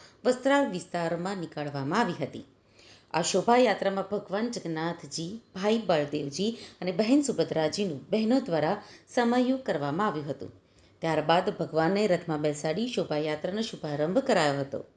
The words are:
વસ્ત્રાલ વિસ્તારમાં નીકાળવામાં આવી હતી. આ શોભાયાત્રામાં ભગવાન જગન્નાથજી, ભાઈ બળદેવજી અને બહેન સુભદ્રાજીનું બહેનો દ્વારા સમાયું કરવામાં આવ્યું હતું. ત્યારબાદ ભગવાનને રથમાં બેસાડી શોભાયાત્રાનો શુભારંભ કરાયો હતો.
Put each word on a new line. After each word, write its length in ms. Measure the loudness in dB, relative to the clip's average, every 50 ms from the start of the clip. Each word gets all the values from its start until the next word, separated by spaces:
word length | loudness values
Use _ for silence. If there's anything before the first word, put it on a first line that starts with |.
| -20 -20 -14 _ 0
વસ્ત્રાલ 460 | 0 0 2 2 2 4 4 4 2
વિસ્તારમાં 680 | 0 -6 -8 -6 -4 -2 -2 -2 -2 -2 -2 -4 -4 -6
નીકાળવામાં 600 | -8 -8 -8 -8 -6 -6 -4 -4 -4 0 0 2
આવી 140 | 2 0 0
હતી. 320 | -4 -6 -6 -8 -10 -14 -16 _ _ _ _ _ -20 -20 -20 -20 -20 _ _ -2
આ 80 | -2
શોભાયાત્રામાં 880 | 0 0 0 0 4 4 6 6 6 4 4 2 0 -2 -2 -2 -4 -4
ભગવાન 360 | -4 -6 -4 -4 -4 -4 -2 -4
જગન્નાથજી, 920 | -4 -6 -6 -4 -4 -2 -2 -4 -4 -6 -10 -12 -8 -8 -8 -8 -8 -12 -14 _ -8
ભાઈ 220 | -2 0 2 2 2
બળદેવજી 800 | 2 2 2 2 2 0 -2 -4 -4 -4 -4 -2 -2 -2 -2 -4 -8 -16 -12 -8
અને 100 | -6 -4
બહેન 300 | 0 0 2 4 4 4
સુભદ્રાજીનું 800 | 4 2 2 0 0 0 2 0 0 0 0 0 -2 -2 -4 -6 -6 -2
બહેનો 300 | 0 0 2 4 2 2
દ્વારા 420 | 2 0 0 0 2 2 0 -2 -4 -12 -20 -20 -14 -6 -2
સમાયું 440 | 0 2 2 4 4 4 2 2 0
કરવામાં 480 | 0 -2 -2 -2 0 -2 0 0 0 0
આવ્યું 180 | -2 -4 -4
હતું. 260 | -6 -8 -8 -10 -14 -16 -18 _ _ _ _ _ _ _ -6
ત્યારબાદ 480 | -2 0 0 2 4 4 4 4 4 2
ભગવાનને 580 | -2 -4 -4 -2 0 2 2 4 4 2 2 2
રથમાં 340 | 2 2 0 -2 -2 0
બેસાડી 460 | 0 -2 -2 -2 -2 -2 -2 -2 -2 -4
શોભાયાત્રાનો 720 | -2 -2 -2 -2 -2 -2 -2 -2 -2 -2 -4 -4 -4 -4
શુભારંભ 580 | -4 -6 -8 -8 -8 -6 -2 -2 0 0 0 0
કરાયો 400 | 2 2 2 4 4 2 2 0
હતો. 260 | -2 -4 -6 -10 -10 -12 _